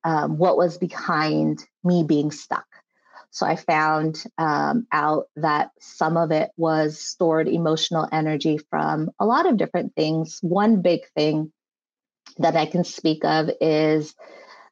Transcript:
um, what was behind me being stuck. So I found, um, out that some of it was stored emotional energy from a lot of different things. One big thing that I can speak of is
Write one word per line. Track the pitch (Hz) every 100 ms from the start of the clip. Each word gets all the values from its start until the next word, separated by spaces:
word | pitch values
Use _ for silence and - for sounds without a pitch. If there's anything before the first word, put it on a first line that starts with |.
um, | 165 156 151 156
what | 180 -
was | 175 160
behind | 175 - - 160 156 156 156 151 - _
me | 175 180
being | 156 151 147
stuck. | - - - - - _ _ _ - -
So | - 170
I |
found, | 165 - 156 156 156 160 156 - -
um, | 160 147 147 156 -
out | 151 151 156 - -
that | 156 147 - _
some | - - 160 165
of | 165
it | 156 - -
was | 165 156 151 156
stored | - - 170 160 151
emotional | 165 165 156 - 160 -
energy | 160 156 151 160 151 -
from | 160 156 156 160 -
a | 202
lot | 262 359
of | 226
different | - 180 -
things. | - 156 160 160 -
One | 175 180 214 214
big | 180 165 -
thing | - 151 156 156 _ _ _ _ _ _ _ - -
that | 170 160
I | 156
can | 180
speak | 170 - 160 156
of | 160 156 156 -
is | 160 156 156 156 151 _ - - - - -